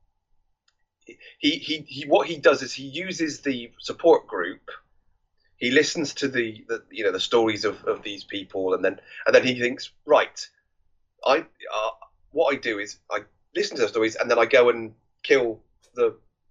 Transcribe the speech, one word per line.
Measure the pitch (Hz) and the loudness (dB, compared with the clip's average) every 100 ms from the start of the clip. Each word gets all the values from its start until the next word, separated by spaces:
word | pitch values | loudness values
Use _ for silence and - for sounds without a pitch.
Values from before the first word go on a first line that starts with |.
| _ _ _ _ _ _ _ _ _ _ - - - - | _ _ _ _ _ _ _ _ _ _ -20 -20 -20 -4
he, | - - | -2 -2
he, | - 156 - | -6 -10 -10
he, | 131 147 | -12 0
what | 175 - | 2 2
he | 160 | 2
does | 156 139 | 4 4
is | 127 | -2
he | - | -10
uses | 135 143 185 165 160 135 | -12 -10 -10 -6 -6 -4
the | 143 123 117 - | -6 -6 -10 -14
support | - 113 170 147 - | -12 0 6 6 4
group. | 98 87 104 - - _ _ _ _ _ _ _ _ | -6 -8 -10 -18 -20 _ _ _ _ _ _ _ _
He | 123 | 2
listens | 135 147 175 143 - | 4 2 -2 -6 -4
to | 139 | -4
the, | 127 113 110 - | -2 -4 -8 -10
the, | 113 - | -10 -10
you | 95 | -4
know, | 101 | -2
the | 92 | -2
stories | - 120 113 104 104 | 0 2 2 0 -4
of, | 95 - | -4 -4
of | 101 | -6
these | 107 101 | -8 -12
people, | - 101 95 98 92 | -12 -12 -10 -6 -2
and | 92 | 0
then, | 95 - - - - | -2 -4 -12 -4 4
and | 120 | 4
then | 127 | 4
he | 127 | 0
thinks, | 120 135 - - - | -2 -4 -10 -16 2
"Right, | 143 95 - - _ _ _ _ _ _ _ - | 4 4 -6 -18 _ _ _ _ _ _ _ 0
I, | 147 | 0
uh, | - _ - 107 110 - - _ _ | 0 _ -10 -6 -6 -6 -18 _ _
what | - 156 | -2 0
I | 139 | 0
do | 123 104 | -4 -6
is | 104 - - | -8 -14 -10
I | 104 104 _ _ - | -8 -8 _ _ -6
listen | 415 143 | -4 -2
to | |
the | 113 | -2
stories, | 117 110 110 | 0 -2 -2
and | - | 0
then | 120 | 2
I | 117 | 4
go | 131 123 | 6 6
and | 117 113 - _ _ | 4 -6 -14 _ _
kill | - 139 120 107 _ _ _ | 2 2 2 -4 _ _ _
the | 123 117 - _ _ _ | -2 -2 -2 _ _ _